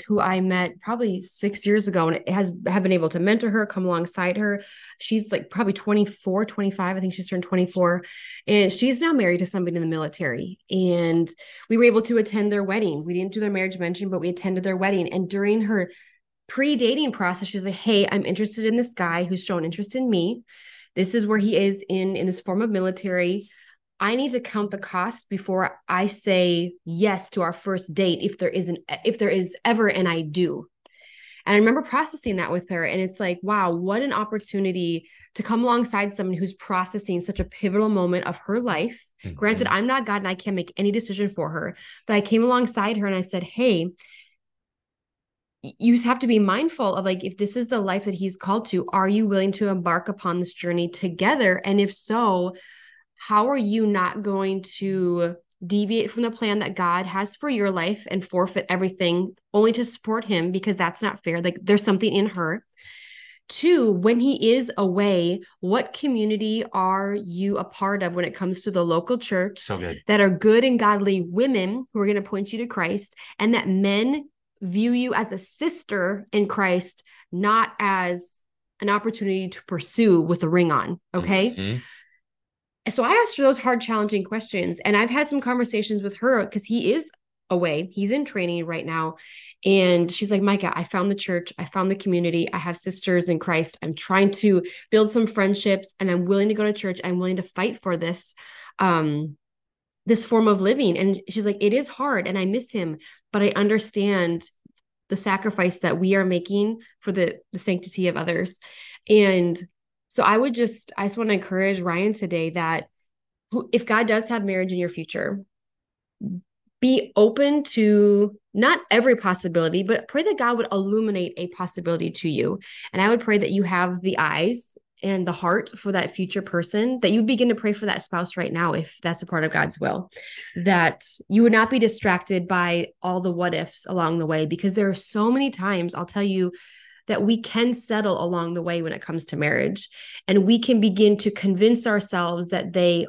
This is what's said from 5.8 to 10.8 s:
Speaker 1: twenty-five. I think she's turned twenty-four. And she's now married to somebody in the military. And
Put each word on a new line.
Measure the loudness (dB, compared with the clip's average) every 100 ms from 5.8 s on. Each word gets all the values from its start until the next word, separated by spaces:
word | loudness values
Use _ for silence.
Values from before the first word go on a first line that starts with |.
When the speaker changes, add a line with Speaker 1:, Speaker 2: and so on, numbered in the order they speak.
| 0 2 2 -2 -4 -2 -2
Speaker 1:
twenty-five. | -2 -4 -2 -4 -2
I |
think | -4
she's | -6 -6
turned | -6
twenty-four. | -2 0 0 2 2 2 -4 -18 -18 -12 2
And | 4 4
she's | 2 0 2
now | 2
married | 4 2 2
to | 0
somebody | -2 -2 -2
in |
the | -2
military. | -2 -4 -4 -4 -4 -8 -14 _
And | 0